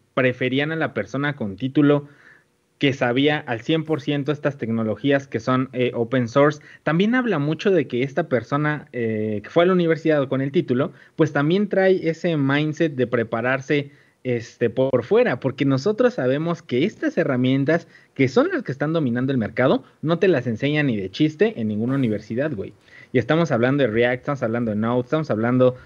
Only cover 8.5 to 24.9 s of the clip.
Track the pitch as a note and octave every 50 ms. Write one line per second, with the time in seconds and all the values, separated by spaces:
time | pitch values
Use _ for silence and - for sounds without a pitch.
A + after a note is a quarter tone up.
8.5 | C#3+ D3 D3+ D3+ D3+ C#3 - - - B2 A#2 A2 A2 G#2+ G#2+ A2 G#2+ G#2 G#2 -
9.5 | - E3 F3 F#3 F#3+ F3+ E3+ D#3+ D#3+ D3 - D#3+ D#3 D3 C3+ C3+ C#3 C3 C3+ C#3
10.5 | C3 F3+ C3+ - B2 B2 D3 - - - - _ - - D#3 C#3+ D3 C#3+ C#3+ D#3
11.5 | F3+ G3+ G#3 G3+ F#3+ F#3+ F#3+ F#3+ F#3+ E3+ - E3 D#3+ - - F3 E3 D3 C3+ C3+
12.5 | C#3 D3 D#3 D#3 D3 - E3+ D#3 C#3 B2+ B2 A2+ B2+ A#2 A2+ - A#2 A2+ A#2 B2+
13.5 | C3+ C3 C3+ - D3+ C#3+ C#3 C#3+ - _ _ _ _ _ - C3 A#2+ A#2 A#2 -
14.5 | - - B2 A2+ A2+ B2+ C3 C3+ C3 B2 - - G3 A#3 B3 G3+ C3 B2 - F3+
15.5 | F3+ - C#3+ C#3 C3+ C3 C#3 G3+ G#3+ G#3+ B3 A#3+ A#3+ - C3 B2+ C3+ D3 D#3+ E3+
16.5 | E3+ - - - A#2+ B2 D#3 A3 - - E4 D4+ - - D#3+ C#3+ C3 B2 B2+ B2+
17.5 | C3+ C#3 C#3 D3+ D#3+ F3 - - _ - _ _ - - C3+ B2 - A#3 D4 G4
18.5 | F#4+ C#4 G#3 - C3 - D3 D3+ E3 E3 D3 A#2+ A#2 B2 C3 C3+ C3+ B2 G#2 G2
19.5 | - B2 B2 D3 A3 C4+ - - _ - - D#3 E3+ E3 G3+ F#3+ E3 B2+ A2+ B2
20.5 | A2 - C#3 C#3+ D3+ D3+ D3 C3+ A2+ G2+ F#2+ F#2+ - - D#3 D3+ D3+ - G#3 A3+
21.5 | A3+ A#2 A2 G#2+ G#2+ G#2 A2+ B2+ C3+ C#3 C3 A2 G#2+ G2+ - - A2 B2 D3 E3
22.5 | A#2+ F#2+ - - - _ _ _ - - - - - B2 A2 A#2 D#3 E3 E3+ -
23.5 | C3+ A2+ A#2+ C3 C#3 C#3+ C3+ G#2+ G#2+ A#2 A#2+ B2 B2+ B2+ - D3 C#3+ C3 B2 A2
24.5 | A2+ A#2+ A#2+ A2 G#2 G#2 A2 A#2